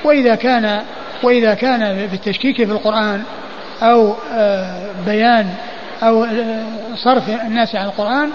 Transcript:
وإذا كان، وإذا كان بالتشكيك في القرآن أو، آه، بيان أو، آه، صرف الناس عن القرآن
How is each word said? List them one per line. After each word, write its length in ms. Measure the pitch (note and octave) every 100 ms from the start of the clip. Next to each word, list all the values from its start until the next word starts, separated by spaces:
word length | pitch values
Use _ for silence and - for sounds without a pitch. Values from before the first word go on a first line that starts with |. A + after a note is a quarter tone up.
وإذا 320 | D4 D4 B3 A3
كان، 460 | B3 B3 G#3+ G#3 - - - -
وإذا 300 | - B3 A3+
كان 540 | G3+ B3+ B3 G#3+ F#3+ G3+
بالتشكيك 480 | F#3 G#3 F#3+ C4 B3
في 140 | G#3+
القرآن 520 | G#3 G#3+ A3 G#3+ G3+ A#3 - - - - -
أو، 340 | A3+ A#3+ G#3+ A3+ -
آه، 480 | A#3 G#3 G3 F#3 F3+ G3 F#3 F3+
بيان 480 | G#3+ A#3 A#3 G3 F3+ - - - -
أو، 200 | A3+ A3+
آه، 400 | A#3 A3 A3+ A3 A3 A3 A3+ A#3
صرف 340 | A#3+ A#3 G3+
الناس 460 | A3+ A3+ A3+ A3+ G#3+
عن 100 | G3+
القرآن 440 | - G#3 C4 D4+